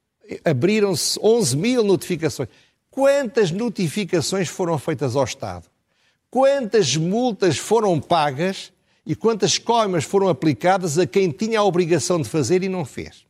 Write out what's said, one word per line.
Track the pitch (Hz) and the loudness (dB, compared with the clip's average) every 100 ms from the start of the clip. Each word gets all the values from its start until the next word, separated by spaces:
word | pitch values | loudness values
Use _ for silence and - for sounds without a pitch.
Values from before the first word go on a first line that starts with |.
| _ _ - - | _ _ -16 -6
abriram-se | - 131 165 214 202 165 - - | -2 0 2 2 2 0 -4 0
onze | 208 240 170 131 | 2 2 2 0
mil | 214 254 | 0 2
notificações. | 208 180 - 175 156 - 127 _ _ _ _ | 2 0 0 -4 -4 -4 -10 _ _ _ _
Quantas | - 269 277 254 233 196 | 0 2 2 0 0 0
notificações | 180 240 - 175 208 196 175 135 190 175 | 0 -4 -2 -4 -2 -2 -2 -2 -2 -4
foram | - 180 160 | -4 -2 -2
feitas | - 147 139 123 | -4 -4 -2 0
ao | |
Estado? | 127 - 107 90 - _ _ _ _ _ _ | -2 -4 -10 -12 -14 _ _ _ _ _ _
Quantas | 240 269 277 220 226 156 | 2 2 2 0 2 2
multas | 151 165 214 254 196 185 135 | 0 -2 0 -2 0 0 0
foram | - 220 214 165 | 0 0 2 0
pagas | - 170 147 131 185 190 - _ _ _ - | 0 2 0 -2 -4 -6 -12 _ _ _ -8
e | - | -2
quantas | 220 226 - - | -2 0 0 0
coimas | - 240 214 175 | 0 0 2 0
foram | - 196 190 | 0 0 2
aplicadas | 160 160 135 175 190 180 147 | 2 0 0 2 2 0 0
a | 180 | 0
quem | 196 190 | 2 0
tinha | 143 220 220 | 0 -2 0
a | |
obrigação | 208 175 175 170 - 180 | 2 2 2 0 0 -2
de | 120 | -2
fazer | 160 120 180 | -2 0 0
e | 190 | 0
não | 185 | -4
fez? | 139 - 78 - _ | -8 -10 -14 -16 _